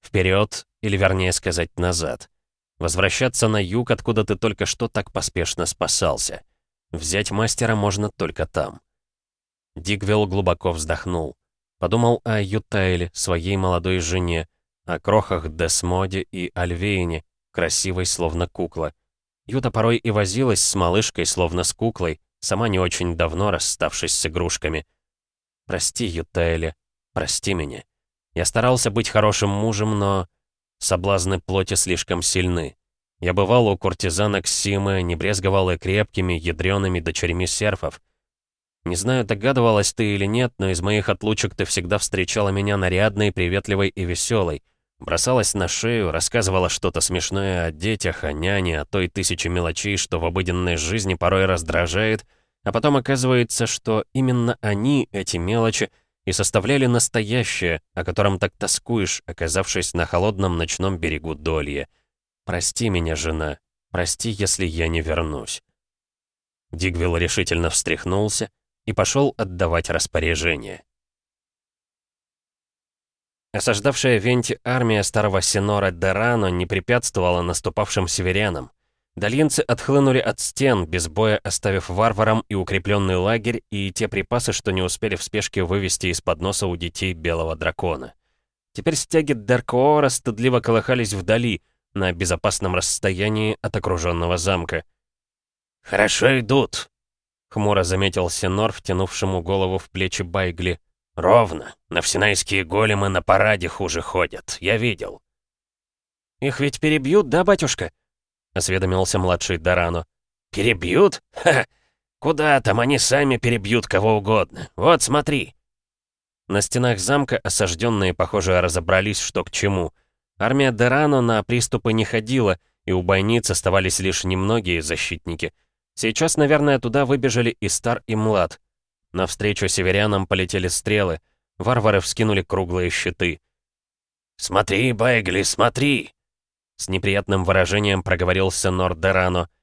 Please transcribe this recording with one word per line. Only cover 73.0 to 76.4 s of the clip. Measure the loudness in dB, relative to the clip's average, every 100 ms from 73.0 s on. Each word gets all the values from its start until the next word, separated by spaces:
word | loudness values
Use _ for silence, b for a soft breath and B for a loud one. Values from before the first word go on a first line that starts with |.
| _ _ _ _ _
Осаждавшая | -4 0 0 0 0 2 2
Венти | 2 0 0 -4
армия | -2 0 2 2
старого | 2 0 2 2
Сенора | 0 0 2 2 0
Дорано | 0 -2 0 0 2